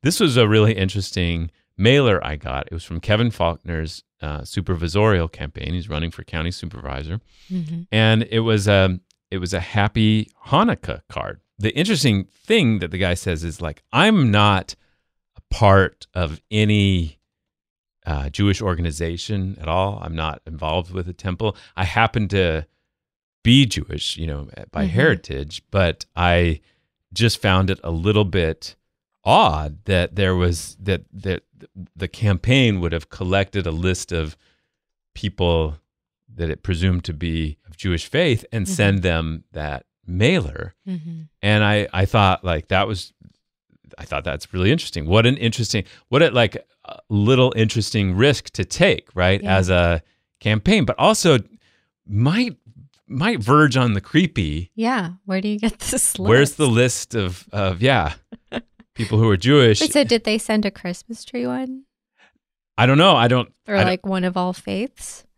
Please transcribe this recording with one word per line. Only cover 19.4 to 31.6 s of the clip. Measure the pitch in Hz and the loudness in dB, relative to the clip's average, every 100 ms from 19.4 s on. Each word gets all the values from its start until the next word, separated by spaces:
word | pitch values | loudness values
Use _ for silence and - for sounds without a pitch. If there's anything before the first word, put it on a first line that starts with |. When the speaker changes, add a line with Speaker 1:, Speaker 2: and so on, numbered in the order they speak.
| 95 95 | -6 -8
Speaker 1:
at | 80 | -4
all. | 87 95 101 | -2 -2 -6
I'm | 82 82 | -10 -6
not | 80 76 - | -6 -8 -14
involved | 78 78 85 87 | -10 -4 -4 -6
with | 92 87 | -10 -10
a | |
temple. | 87 95 90 110 - - - | -8 -8 -4 -6 -6 -16 -6
I | 90 | -2
happen | - 113 117 101 | 0 0 0 -2
to | 98 90 80 78 _ _ _ _ _ _ _ | 0 0 -2 -8 _ _ _ _ _ _ _
be | 113 131 127 | 4 4 4
Jewish, | 78 73 78 - - | -2 -8 -8 -8 -8
you | 82 | -8
know, | 71 71 - - | -8 -12 -18 -12
by | - 87 | -6 -2
Speaker 2:
Mm-hmm. | 87 | 2
Speaker 1:
heritage, | 151 95 - 67 71 - _ | 2 2 -4 -10 -10 -14 _
but | 98 87 78 - - | 0 0 -2 -10 0
I | 87 87 85 78 _ _ _ _ _ | 2 4 2 0 _ _ _ _ _
just | 92 117 - | 0 0 0
found | 104 92 95 | 0 2 0
it | 95 | -2
a | - | -6
little | 82 92 107 98 | -2 0 0 0
bit | 92 80 80 - _ _ _ _ _ | 0 -2 -4 -14 _ _ _ _ _
odd | - 165 214 76 76 76 - | 2 4 4 0 -6 -8 -2
that | 92 87 90 | 0 0 0
there | 95 90 | 0 2
was, | 90 82 - - | 0 -2 -8 -10
that, | 95 90 - | -4 -4 -6
that | 98 95 90 _ _ | -10 -8 -8 _ _